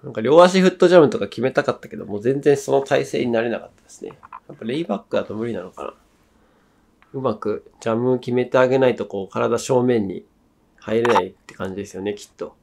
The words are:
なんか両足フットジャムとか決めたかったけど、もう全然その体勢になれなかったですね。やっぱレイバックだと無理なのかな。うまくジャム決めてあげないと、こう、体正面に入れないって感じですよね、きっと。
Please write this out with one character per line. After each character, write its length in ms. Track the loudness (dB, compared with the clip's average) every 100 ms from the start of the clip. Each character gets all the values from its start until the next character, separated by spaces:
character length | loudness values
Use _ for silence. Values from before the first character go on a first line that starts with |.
な 60 | -10
ん 20 |
か 80 | -4
両 220 | 4 6
足 180 | 6 6
フ 80 | 2
ッ 80 | 4
ト 100 | 6
ジ 60 |
ャ 60 | 8
ム 100 | 6
と 80 | 2
か 80 | -6
決 140 | -4
め 100 | -2
た 140 | -2
か 80 | -2
っ 80 | -4
た 80 | -8
け 80 | -14
ど、 100 | -10
も 120 | -4
う 20 |
全 180 | -2 0
然 160 | 2 0
そ 160 | 2
の 80 | -2
体 240 | 0 -2
勢 220 | -2 -4 -2
に 60 |
な 100 | -2
れ 80 | -2
な 80 | -6
か 80 | -10
っ 40 |
た 80 | _
で 60 | _
す 160 | -18
ね。 80 | -18 -18 -20 -20 _
や 60 |
っ 20 | -14
ぱ 80 |
レ 120 | -8 -6
イ 80 |
バ 120 | -4 -6
ッ 60 |
ク 140 | -4 -6
だ 80 |
と 100 | -6
無 120 | -8 -6
理 60 |
な 100 | -8
の 100 | -12
か 100 | -14
な。 120 | -14 -14 _ _ _ _ _ _ _ _ _ _ _
う 80 | -6
ま 140 | -4
く 360 | -2 -4 -6 -8 _
ジ 80 | -2
ャ 80 | 0
ム 240 | 2 0
決 120 | 0
め 140 | -2 0
て 120 | 2
あ 100 | 4
げ 100 | 4
な 100 | 2
い 60 |
と、 100 | 0
こ 200 | -6 -8
う、 40 | -8
体 300 | -4 -2 -2
正 240 | 0 0
面 240 | 2 0 -2
に 180 | -8 -12 _ _ _ _ _
入 240 | -4 -2
れ 100 | 2
な 80 | 2
い 60 | 0
っ 20 |
て 220 | -10 -20
感 160 | -10 -10
じ 60 | -8
で 100 | -10
す 100 | -8
よ 60 |
ね、 120 | -8
き 140 | -8 -12
っ 40 | _
と。 200 | -14 _